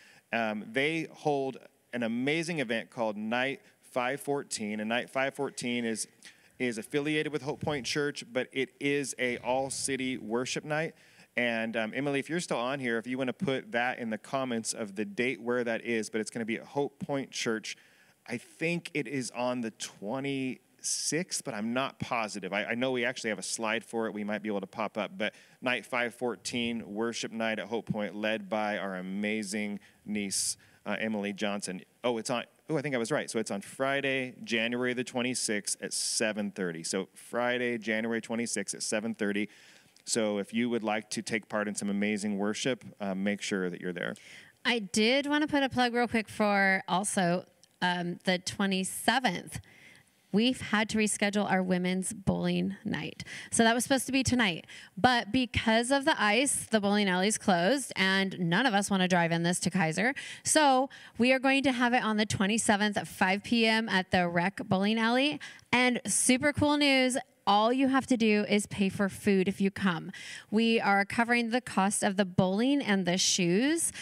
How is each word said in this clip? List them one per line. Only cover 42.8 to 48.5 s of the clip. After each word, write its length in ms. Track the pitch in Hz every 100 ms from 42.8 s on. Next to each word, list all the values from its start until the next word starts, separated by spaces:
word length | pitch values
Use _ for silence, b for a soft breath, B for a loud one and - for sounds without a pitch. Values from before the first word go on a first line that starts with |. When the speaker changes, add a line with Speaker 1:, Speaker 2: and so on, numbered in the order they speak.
| 95 -
Speaker 1:
uh, 140 | 98
make 280 | 95 101 101
sure 260 | - 98 92
that 120 | 82
you're 120 | 90
there. 220 | 87 57 - B B B B
Speaker 2:
I 140 | 247 240
did 480 | 190 214 220 269 277
wanna 200 | 294 302
put 160 | 285
a 60 | 269
plug 240 | 247 240
real 160 | 233 240
quick 200 | 226 208
for 520 | - 208 202 196 190 -
also, 560 | 180 208 208 175 180 - _ _ _
um, 360 | 180 180 175 175
the 140 | - 180
twenty-seventh. 1200 | -